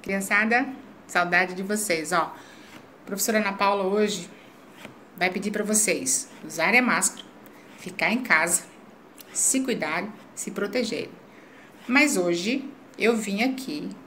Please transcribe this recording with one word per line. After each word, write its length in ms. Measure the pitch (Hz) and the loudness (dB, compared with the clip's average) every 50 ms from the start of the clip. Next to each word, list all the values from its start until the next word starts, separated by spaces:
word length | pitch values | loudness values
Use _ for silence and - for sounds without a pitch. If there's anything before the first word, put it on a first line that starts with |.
Criançada, 640 | - - 196 196 196 - 214 202 220 220 233 240 269 262 - - - - - - - | -4 -2 -2 -2 0 2 2 4 4 4 4 2 2 0 -6 -14 -16 -20 -20 -20 -18
saudade 480 | - - 180 175 175 175 175 185 180 180 | 0 2 2 2 4 4 2 2 2 -2
de 80 | 185 | -6
vocês, 500 | 196 190 208 214 214 - 175 160 156 151 | -4 -2 -2 -2 0 0 0 -2 0 0
ó. 100 | 180 170 | 2 2
A 840 | 156 - - - - - - - - - - - - - - - - | 2 0 -6 -14 -18 -20 -20 -20 -20 -20 -20 -20 -20 -20 -20 -20 -10
professora 320 | - 196 196 - - 220 | -8 -4 -2 0 2 2
Ana 160 | 214 214 196 190 | 2 0 0 0
Paula 300 | - 208 196 202 202 190 | 2 2 2 2 2 2
hoje 440 | 190 196 214 214 202 - - - - - - - - - - - - - - - - - - - - - | 2 2 2 2 2 0 -4 -8 -12 -16 -20 -20 -20 -20 -20 -20 -20 -20 -20 -20 -20 -20 -20 -20 -20 -4
vai 140 | - 175 185 | -2 -2 0
pedir 220 | 185 208 180 208 | 0 -2 -4 -4
pra 120 | 202 202 208 | -4 -4 -2
vocês 640 | 202 214 196 - - 165 147 - - - - - - - - - | 0 2 2 2 2 0 0 0 -2 -2 -2 -2 -8 -16 -16 -14
usarem 360 | - - - 160 180 214 247 | -12 -2 0 2 4 4 4
a 40 | 254 | 4
máscara, 400 | 220 170 170 190 - - - - - - - - - - - - - - | 4 2 2 2 0 -2 -4 -18 -20 -20 -20 -20 -20 -20 -20 -20 -20 -20
ficar 340 | - - 180 - - 160 170 | -16 -14 -12 -4 -2 0 0
em 120 | 214 262 262 | 0 0 2
casa, 400 | - 170 156 165 175 170 - - - - - - - - - - - - - - - | 2 2 4 4 2 0 -2 -2 -6 -20 -20 -20 -20 -20 -20 -20 -20 -20 -20 -20 -10
se 280 | - - - - - 269 | -4 0 0 2 2 0
cuidarem, 520 | 262 262 226 170 160 151 160 175 190 214 - - - - - | 0 0 -2 -2 -2 -2 -2 -4 -4 -6 -12 -16 -20 -18 -14
se 160 | - - - | -12 -10 -8
protegerem. 600 | - - 202 202 - 254 233 - 180 143 87 - - - - - - - - - - - - - - - - | -6 -6 -6 -2 -2 -2 -2 -2 -4 -6 -8 -8 -12 -20 -20 -20 -20 -20 -20 -20 -20 -20 -20 -20 -20 -16 -6
Mas 300 | - 247 277 302 294 226 | 2 4 4 4 4 4
hoje 500 | 190 175 175 170 170 180 214 262 294 - - - - - - - | 2 2 2 2 0 0 -2 -2 -2 -4 -8 -14 -16 -20 -20 -6
eu 180 | - - 220 240 | 0 2 2 2
vim 280 | 220 - 202 196 202 233 | 2 -2 -2 0 0 0
aqui 480 | 269 262 - - - 151 151 170 196 - - - | 0 0 -4 -6 -8 -8 -8 -8 -10 -10 -12 -18